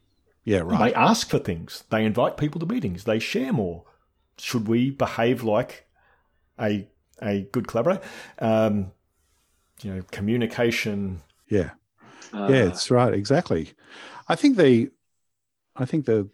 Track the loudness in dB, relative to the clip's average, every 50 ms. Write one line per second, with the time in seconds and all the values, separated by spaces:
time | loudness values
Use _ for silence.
0 | _ _ _ _ _ _ _ _ -2 0 0 0 2 2 2 2 4 2 4 4
1 | 4 4 4 2 0 -2 -2 -2 -2 -2 -6 -6 -8 -12 -16 -16 -8 -4 -2 0
2 | 0 2 2 2 0 0 0 -2 -4 -4 -4 -4 -6 -4 -4 -4 -4 -4 -6 -6
3 | -2 -2 -2 -2 -2 -2 -4 -4 -2 -2 -2 -2 -2 -2 -6 -8 -14 _ _ _
4 | _ _ _ _ _ _ _ -14 -8 -4 -4 -2 0 2 2 2 2 0 0 -2
5 | -2 -2 0 0 0 0 0 0 0 0 0 0 0 -2 -8 -20 _ _ _ _
6 | _ _ _ _ _ _ _ _ _ _ _ -4 -2 -2 -2 -2 -4 -10 _ _
7 | _ _ _ -10 -4 -2 -2 -2 -4 -4 -4 -4 -4 -2 -2 0 0 0 0 -2
8 | -4 -14 -18 -18 -20 -18 -10 -4 0 2 2 4 4 2 2 0 -4 -6 -10 _
9 | _ _ _ _ _ _ _ _ _ _ _ _ _ _ _ -14 -12 -10 -8 -8
10 | -10 -10 -10 -6 -2 0 0 0 0 -2 -2 0 0 0 0 0 -4 -4 -4 -4
11 | -6 -6 -8 -10 -12 _ _ _ _ -2 0 0 0 -2 -6 _ _ _ _ _
12 | -20 -20 -20 -20 -20 -14 -10 -4 0 2 4 4 4 2 0 -2 -2 2 2 4
13 | 4 4 2 0 0 0 0 0 0 0 -2 -4 -4 -6 -12 _ _ -20 -20 -20
14 | -20 -20 -20 -12 -4 -4 -2 2 2 2 4 6 6 8 8 6 4 0 _ _
15 | _ _ _ _ _ _ _ _ _ _ _ _ _ _ -6 -6 -4 -2 -2 -2
16 | 0 2 2 2 0 -2